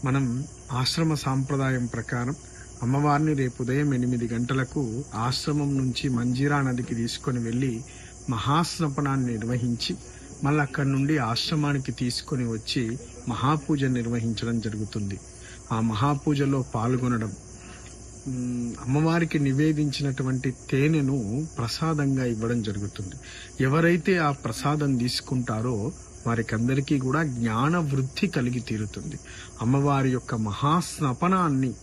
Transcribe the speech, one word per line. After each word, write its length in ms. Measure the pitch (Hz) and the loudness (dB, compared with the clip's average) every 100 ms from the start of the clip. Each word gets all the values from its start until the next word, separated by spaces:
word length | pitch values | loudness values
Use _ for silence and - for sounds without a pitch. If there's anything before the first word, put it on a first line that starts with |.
| 131 | 2
మనం 380 | 135 131 120 147 - - | 2 2 -2 -4 -10 -6
ఆశ్రమ 420 | 123 131 - 160 | -2 0 2 2
సాంప్రదాయం 720 | 151 - 131 135 139 135 131 120 | 0 0 0 0 0 2 0 0
ప్రకారం 500 | 117 113 123 120 147 - - - - | -4 -4 -2 -2 -4 -10 -16 -16 -4
అమ్మవారిని 500 | 123 135 147 143 156 | 0 4 4 4 4
రేపు 300 | 147 127 117 | 2 0 -2
ఉదయం 300 | 123 135 147 | 0 2 2
ఎనిమిది 340 | 127 123 120 117 | 2 2 0 0
గంటలకు 760 | 117 120 131 127 - 127 110 143 107 | 0 0 0 0 -2 -2 -4 -6 -2
ఆశ్రమం 640 | 120 127 - 147 143 139 | 0 0 0 0 2 2
నుంచి 320 | 131 120 143 | 0 0 0
మంజీరా 520 | 120 123 123 143 143 | 0 2 2 2 4
నదికి 340 | 131 123 123 117 | 2 0 -2 -2
తీసుకొని 440 | 113 - - 123 | -2 -2 -2 -2
వెళ్ళి 440 | 113 120 135 113 - - - - - | 0 0 0 -2 -8 -16 -18 -12 -4
మహాస్నపనాన్ని 1040 | 113 113 147 175 - 156 135 143 135 123 | -2 2 2 2 0 -2 0 0 2 0
నిర్వహించి, 640 | 113 113 127 123 117 - 180 - - - - | -2 -2 0 0 0 -2 -6 -8 -18 -16 -4
మళ్ళీ 180 | 139 151 | 2 2
అక్కడి 280 | 139 - 139 | 2 0 2
నుండి 280 | 135 139 151 | 2 4 2
ఆశ్రమానికి 760 | 113 120 - 160 143 143 131 | 2 0 0 0 2 0 -2
తీసుకొని 560 | 117 123 - - 135 120 | -2 -2 -2 -4 -2 0
వచ్చి 520 | 110 110 143 113 127 - - - | -2 -2 -2 0 -4 -8 -12 -6
మహాపూజ 540 | 110 127 156 - 147 | 0 2 0 2 2
నిర్వహించడం 760 | 135 123 117 120 110 110 113 117 | 2 2 0 0 0 -2 0 0
జరుగుతుంది. 600 | 110 107 104 110 101 95 - - - - - | -2 -4 -4 -4 -4 -6 -12 -18 -18 -18 -4
ఆ 80 | 113 | 0
మహాపూజలో 840 | 113 107 139 143 - 143 139 139 127 117 | 0 2 2 2 2 2 2 2 0 -2
పాల్గొనడం, 560 | 117 127 123 120 107 98 - - - - - - - - - | 0 2 2 0 -2 -8 -14 -18 -16 -18 -18 -16 -16 -12 -8
మ్, 460 | 127 123 123 120 110 | -4 -4 -2 -4 -6
అమ్మవారికి 580 | 117 139 160 170 165 160 | 0 2 4 2 2 2
నివేదించినటువంటి 1120 | 139 135 156 151 147 131 139 131 131 131 135 127 - | 2 4 2 4 0 0 -2 0 0 0 -2 -4 -2
తేనెను 760 | 135 147 160 135 139 104 120 156 - | 2 4 4 2 0 0 -2 -4 -4
ప్రసాదంగా 680 | 120 - 160 156 139 135 127 | -4 -2 0 2 2 2 0
ఇవ్వడం 380 | 110 117 120 | 0 0 0
జరుగుతుంది. 520 | 107 98 101 - 95 - - - - - | -2 -4 -6 -6 -10 -10 -14 -16 -16 0
ఎవరైతే 540 | 131 147 165 175 160 185 | 2 6 6 4 4 4
ఆ 140 | 151 | 2
ప్రసాదం 680 | 139 - 113 143 151 147 127 | 0 -4 -2 0 2 2 2
తీసుకుంటారో 960 | 123 - - 127 120 110 120 113 110 - - - 123 | 2 -2 -2 -2 0 -2 0 0 -2 -6 -16 -8 -2
వారికందరికీ 720 | 117 113 113 120 135 135 143 | 0 0 0 2 2 2 2
కూడా 240 | 131 147 | 2 2
జ్ఞాన 540 | 160 123 117 110 139 175 | 0 0 0 2 2 2
వృద్ధి 500 | 156 135 131 - 202 | 2 0 0 0 0
కలిగి 320 | 151 123 123 | 2 0 -2
తీరుతుంది. 600 | 110 110 107 - - - - - - - | -2 -4 -4 -6 -8 -10 -12 -16 -16 -4
అమ్మవారి 480 | 113 139 143 139 131 | 2 4 4 4 2
యొక్క 260 | 127 - 117 | 0 -2 -2
మహాస్నపనాన్ని 1400 | 107 98 143 165 160 - 143 123 175 190 170 135 131 104 | -2 0 2 2 0 -2 -2 0 2 4 4 2 0 -2